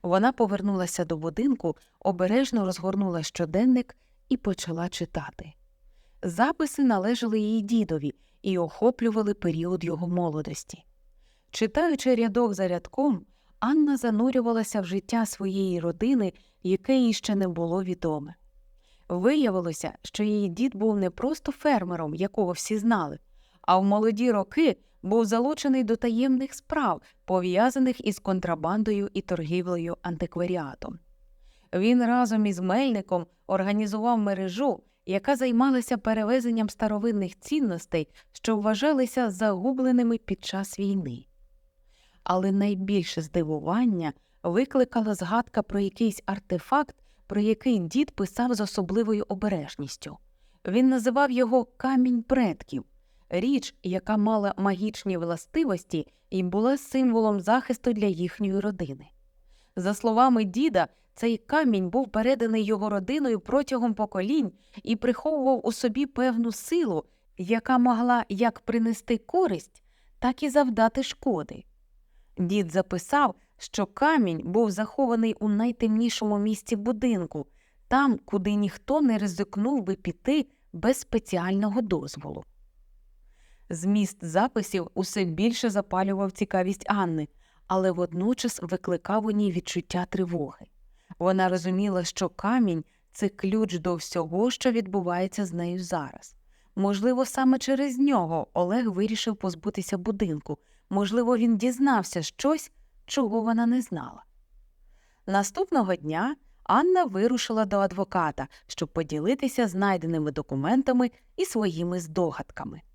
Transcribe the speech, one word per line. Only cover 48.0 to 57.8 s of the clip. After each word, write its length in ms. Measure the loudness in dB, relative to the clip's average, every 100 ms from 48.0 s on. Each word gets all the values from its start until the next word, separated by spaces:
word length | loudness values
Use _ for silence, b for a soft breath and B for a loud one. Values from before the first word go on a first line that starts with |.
| -2
писав 420 | -2 -4 -2 -2
з 80 | 0
особливою 640 | -2 -2 0 0 0 -2 -2
обережністю. 880 | -4 -2 -2 -6 -10 -12 -12 -16 -18 _ _ _ _ -2
Він 220 | 2 4
називав 420 | 4 2 2 2
його 340 | 2 2 2 0 _
"камінь 460 | 0 2 2 0
предків", 600 | 2 2 2 -2 -8 -10 -10 _ _ _ _
річ, 460 | -2 0 0 -2 _
яка 340 | -4 -4 -2 0
мала 360 | 2 2 0 0
магічні 600 | 0 0 -4 -4 -6 -4
властивості 880 | -4 -6 -4 -2 0 -2 -4 -6 -6 b b
і 140 | -4
була 340 | 0 2 2 0
символом 640 | -2 0 2 2 2 0
захисту 520 | 2 0 0 -2